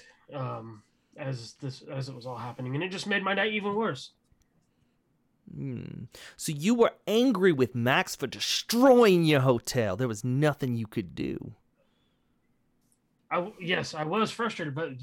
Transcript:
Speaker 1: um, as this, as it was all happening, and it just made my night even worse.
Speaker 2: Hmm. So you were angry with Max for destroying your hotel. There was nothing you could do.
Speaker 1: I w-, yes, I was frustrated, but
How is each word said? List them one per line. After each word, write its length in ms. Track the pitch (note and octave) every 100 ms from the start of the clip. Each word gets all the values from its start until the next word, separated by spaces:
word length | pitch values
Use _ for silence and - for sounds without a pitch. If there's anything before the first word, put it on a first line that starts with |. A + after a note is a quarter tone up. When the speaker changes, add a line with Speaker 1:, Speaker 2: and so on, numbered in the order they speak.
| - _ -
Speaker 1:
um, 480 | C#3 B2 A#2+ A2+ G#2+ _ _ _ -
as 360 | C3+ B2 A2+ -
this, 220 | C#3 -
as 260 | - C3+ C3
it 60 |
was 100 | B2+
all 120 | A#2+ A#2+
happening, 380 | B2 A#2+ B2+
and 80 | C#3
it 60 | F#3
just 180 | F#3+ G3+
made 160 | G3+
my 100 | F#3+
night 200 | G3 G#3+
even 220 | G#3+ G3+
worse. 360 | G#3 G#3+ C3+ - _ _ _ _ _ _ _ _ _ _ _ _ _ -
Speaker 2:
Hmm. 520 | C#3+ C#3 A#2+ - - - - - -
So 140 | -
you 220 | C#3+ F3+
were 200 | A#3+ A#3 - -
angry 440 | A3 C4 G3 F#3
with 240 | C#3 B2
Max 400 | B2 A#2+ D#3 F#3
for 120 | - B2
destroying 960 | G2 - - - A#3 C4+ B3 A3 F3+
your 160 | D#3+ C#3+
hotel. 540 | C3 A#2+ - B2+ G#2
There 120 | F#2 B2+
was 160 | G#2+
nothing 520 | B2+ C3 D3+ C#3 C3
you 120 | A#2 A2
could 260 | - F2
do. 380 | - C#2 - - - _ _ _ _ _ _ _ _ _ _ _ _ _ _ _ _ -
Speaker 1:
I 40 | E3+
w-, 160 | F#3 G3+
yes, 320 | F3 F3 C3+
I 100 | D#3+
was 280 | D3+ G3+ G#3+
frustrated, 440 | - A3+ G3+ D#3
but 160 | C#3 E3 C3